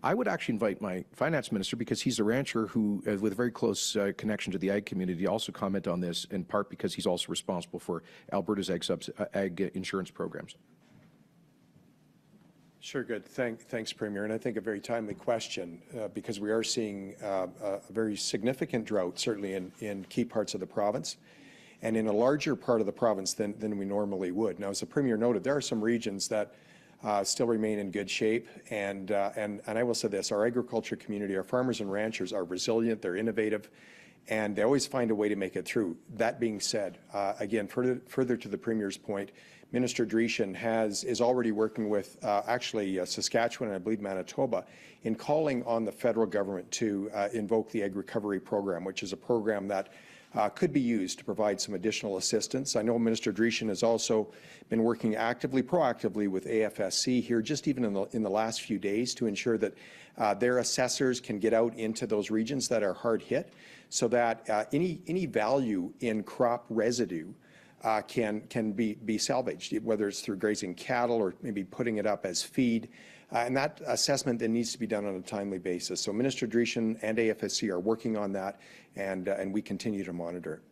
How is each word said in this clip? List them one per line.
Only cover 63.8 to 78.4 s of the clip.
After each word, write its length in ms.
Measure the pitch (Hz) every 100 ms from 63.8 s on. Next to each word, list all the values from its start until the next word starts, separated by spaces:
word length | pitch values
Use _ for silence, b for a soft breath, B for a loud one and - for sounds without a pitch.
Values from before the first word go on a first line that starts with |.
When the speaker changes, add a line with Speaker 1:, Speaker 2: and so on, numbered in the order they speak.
| B
Speaker 2:
so 180 | - 120
that, 400 | 120 117 113 -
uh, 160 | 107 110
any, 300 | 143 180 156 -
any 180 | 175 170
value 640 | 113 107 139 123 98 87 -
in 240 | 123 107
crop 420 | 98 - 120 120 -
residue, 640 | 113 113 120 104 85 82 - B B B B
uh, 180 | 113 110
can, 400 | - - 110 107 -
can 240 | 123 110
be, 220 | 101 110
be 240 | 107 110 107
salvaged, 600 | - 127 123 78 - 107
whether 240 | 113 110 101
it's 140 | 98
through 160 | - 98
grazing 360 | 107 104 98
cattle 440 | 87 - 127 120 117
or 180 | 98 -
maybe 240 | 131 101 92
putting 320 | - 117 107
it 100 | 104
up 180 | 101 98
as 160 | 87
feed. 460 | - - 123 113 113 B B B B
Uh, 80 | 117
and 180 | 120 131
that 240 | 135 - 151
assessment 520 | 123 - 139 - 117
then 140 | 117
needs 180 | 117 113
to 80 | -
be 80 | 107
done 180 | 104 101
on 100 | 92
a 60 |
timely 360 | 92 - 101 95
basis. 420 | 90 87 - 90
So 140 | -
Minister 340 | 98 135 135 120
Dreeshen 500 | 113 117 120 113 113
and 180 | 107 110
A 120 | 113
F 120 | 104
S 120 | 104 -
C 140 | 104
are 100 | 90
working 360 | 95 113 120 107
on 160 | 104
that, 280 | 98